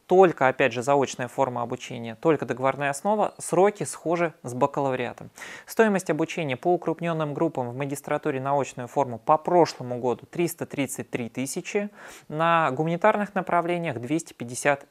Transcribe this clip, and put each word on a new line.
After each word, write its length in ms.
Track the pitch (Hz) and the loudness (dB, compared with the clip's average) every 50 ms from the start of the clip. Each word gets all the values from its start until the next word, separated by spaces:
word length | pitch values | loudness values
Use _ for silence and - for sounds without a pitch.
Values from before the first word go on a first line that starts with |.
| _ | _
только, 400 | - 180 190 190 170 151 - 135 | 4 6 8 8 8 6 4 2
опять 260 | 131 - - 139 123 117 | 2 4 4 2 2 2
же, 80 | 123 | 0
заочная 460 | 117 139 143 143 127 - - - 123 | 0 2 2 2 2 0 -2 -6 -8
форма 340 | 120 - 135 135 127 123 120 | -6 -2 -2 -2 -2 -2 -4
обучения, 540 | 120 117 127 - - - 120 120 117 117 113 | -6 -6 -8 -10 -10 -10 -10 -10 -10 -10 -6
только 320 | - - 165 147 139 143 | 0 2 2 2 2 0
договорная 420 | 123 123 120 131 135 127 135 143 139 | -4 -4 0 0 0 0 0 -2 -4
основа, 460 | 139 - - 202 214 214 185 - - | -4 -2 -2 -2 0 0 0 -2 -4
сроки 460 | - - - 165 175 196 208 202 - 151 | -8 -8 0 2 4 4 4 2 0 -6
схожи 500 | - - - - 156 170 170 175 156 - _ | -10 -10 -6 -4 -2 0 0 0 -2 -4 _
с 140 | - 123 120 | -12 -8 -2
бакалавриатом. 720 | 127 143 139 - 151 139 135 127 127 120 113 - - - 117 _ - - - - - - | 0 0 0 0 0 -2 -2 -2 -2 -4 -6 -8 -12 -16 -18 _ -18 -18 -18 -18 -18 -18
Стоимость 420 | - - - 226 214 196 180 - - | -2 2 4 4 4 4 2 0 0
обучения 480 | 160 151 165 - - 180 160 139 127 | 0 0 -2 -2 -4 -4 -4 -4 -4
по 160 | - - 175 180 | -2 0 2 2
укрупненным 640 | 170 - 165 156 - 170 170 165 160 156 147 139 | 2 0 -2 -4 -2 -2 -4 -2 -2 -4 -4 -2
группам 340 | 147 165 160 - 139 123 120 | 0 -2 0 0 -2 -6 -4
в 60 | 120 | -4
магистратуре 640 | 135 143 135 143 - - - 147 147 - 156 135 131 | -6 -6 -6 -6 -6 -4 -4 -4 -2 -2 -2 -4 -2
на 200 | 131 139 143 143 | -2 0 0 0
очную 280 | 127 - - 127 123 | 0 -2 -6 -10 -12
форму 320 | - - 147 135 123 117 113 | -4 -2 -2 -2 -2 -4 -2
по 180 | - - 156 | 2 2 2
прошлому 640 | 156 - 170 175 175 156 - - - 127 123 123 123 | 2 2 4 4 4 4 4 2 -4 -8 -8 -6 -4
году 260 | 117 123 117 - - | -2 -2 -2 -4 -6
триста 400 | - - 165 175 156 - - 131 | -8 -4 -4 -4 -2 -4 -6 -10
тридцать 440 | - - - 135 - - - 113 - | -8 -6 -6 -6 -6 -6 -10 -10 -8
три 180 | - 123 117 | -6 -8 -8
тысячи, 640 | 113 - 127 135 135 - 180 - - - 202 208 208 - - - - - - - - | -6 -6 -6 -6 -6 -6 -8 -6 -4 -4 -2 -4 -4 -8 -14 -20 -20 -20 -18 -14 -8
на 420 | 147 156 165 170 170 165 160 139 | -4 0 2 2 4 4 2 2
гуманитарных 640 | 131 156 156 165 170 165 - 214 214 208 202 - - | 0 0 -2 -2 0 2 4 4 4 2 0 -4 -4
направлениях 640 | 190 180 - 175 170 165 165 175 170 165 160 117 117 | -4 -2 0 0 0 2 0 -2 -2 -2 -4 -4 -6
двести 340 | 120 123 156 165 - - - | -4 -2 -2 -4 -4 -6 -14
пятьдесят 520 | - 123 120 123 - - 143 143 - - - | -12 -12 -10 -6 -2 0 0 0 0 -2 -12